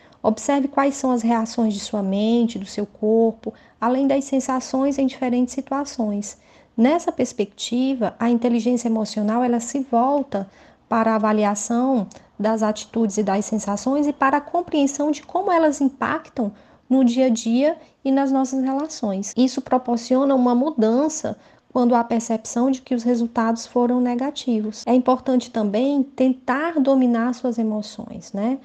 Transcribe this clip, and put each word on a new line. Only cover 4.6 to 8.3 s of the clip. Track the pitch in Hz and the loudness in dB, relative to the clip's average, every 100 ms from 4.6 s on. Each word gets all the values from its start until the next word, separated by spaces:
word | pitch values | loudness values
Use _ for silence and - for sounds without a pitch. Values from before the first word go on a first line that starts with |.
| - 262 269 277 | -2 0 0 0
em | 262 | -2
diferentes | - 254 247 247 | -2 -2 0 0
situações. | - 269 269 277 - 214 202 202 - _ - _ - | -4 -6 -6 -6 -4 -4 -4 -8 -14 _ -20 _ 2
Nessa | 240 339 349 | 4 4 0
perspectiva, | - 254 - 202 - - 247 262 269 196 - | -2 -4 -2 -6 -6 -6 -2 0 0 -4 -2
a | 226 | 0